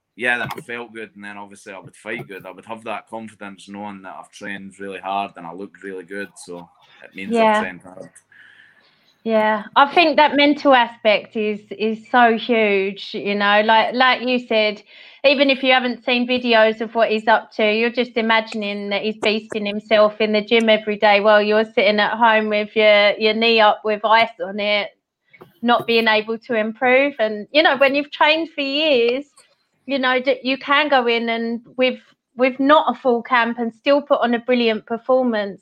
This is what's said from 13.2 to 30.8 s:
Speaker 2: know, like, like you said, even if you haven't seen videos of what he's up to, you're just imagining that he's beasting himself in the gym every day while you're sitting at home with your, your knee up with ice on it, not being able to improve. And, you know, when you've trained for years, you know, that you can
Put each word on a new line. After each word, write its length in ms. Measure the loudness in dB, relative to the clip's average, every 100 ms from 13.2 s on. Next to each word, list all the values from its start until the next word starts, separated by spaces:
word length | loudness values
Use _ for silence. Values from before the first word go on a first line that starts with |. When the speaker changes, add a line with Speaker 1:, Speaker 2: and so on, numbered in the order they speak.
| -4 -2
Speaker 2:
know, 260 | 2 2
like, 320 | 4 4 2
like 280 | 2 2 2
you 180 | -2 -2
said, 420 | 0 0 0 -4 -14 -20 -20 -2 2
even 240 | 4 2
if 120 | 2
you 120 | 2
haven't 320 | 2 0 -6 -2
seen 200 | -2 0
videos 540 | -2 2 4 4 0
of 160 | -4 -2
what 160 | 0
he's 160 | 0 2
up 240 | 0 0
to, 180 | -2 0
you're 200 | 0 -2
just 260 | -2 -4 -2
imagining 720 | 0 0 -2 -8 -8 -8 -6
that 120 | -6
he's 160 | -6 -4
beasting 480 | -2 -4 -6 -8 -8
himself 560 | -8 0 2 2 0
in 100 | -2
the 100 | -2
gym 280 | 0 0 2
every 260 | 0 0 0
day 240 | 2 4
while 220 | 4 4
you're 240 | 4 0 0
sitting 340 | 0 0 2
at 180 | 0 2
home 300 | 2 2 0
with 260 | -2 -2
your, 380 | 2 4 6 4 2
your 140 | 0
knee 260 | 0 2 4
up 220 | 4 2
with 220 | -2 -2 2
ice 260 | 2 2 -4
on 200 | -10 -6
it, 300 | -4 -4 -4 _ _ _ _ -20 -20 _
not 240 | 0 0 2
being 220 | 0 2
able 300 | 0 -2 -8
to 180 | -6 -4
improve. 580 | -4 -2 2 2 2 -2
And, 260 | -4 -6 -4
you 100 | 0
know, 140 | 2 2
when 200 | 0 0
you've 160 | -4
trained 380 | 0 0 0 -4
for 100 | -8
years, 640 | -6 -2 0 2 0 -2 -8 _ _ _ _ _ -8
you 140 | -4
know, 220 | -2 -2
that 240 | -2 -4 -4
you 120 | -6
can 300 | 0 0